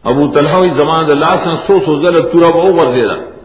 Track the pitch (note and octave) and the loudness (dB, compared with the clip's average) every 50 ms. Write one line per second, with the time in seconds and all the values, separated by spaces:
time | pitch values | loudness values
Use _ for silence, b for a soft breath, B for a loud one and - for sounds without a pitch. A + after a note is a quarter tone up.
0 | _ A2 B2+ C#3 D3 C3+ - D3+ D3 D3+ E3 F#3 F#3 F3+ D3 C3+ D3 D#3+ D#3+ D#3+ | _ -2 0 0 0 0 0 0 0 2 2 0 0 0 0 0 -2 0 0 -2
1 | D#3+ D3+ C#3+ C#3+ D#3+ E3 F#3 D#3+ D3+ F3 E3 D3 - - G3 F#3 C3+ D#3 D3+ C#3+ | 0 0 0 0 0 -2 -2 -2 -4 -4 -6 -6 -2 0 0 0 2 0 -2 0
2 | D3+ F3+ E3+ E3 - - - E3+ E3+ E3+ E3+ E3+ F3 F#3+ F3+ E3+ D#3 B2+ B2 B2+ | 0 0 0 0 0 2 2 2 2 4 2 2 2 2 2 2 0 0 0 -2
3 | A#2 G2+ F2 - - - - - | -2 -2 -4 -6 -10 -16 -18 -20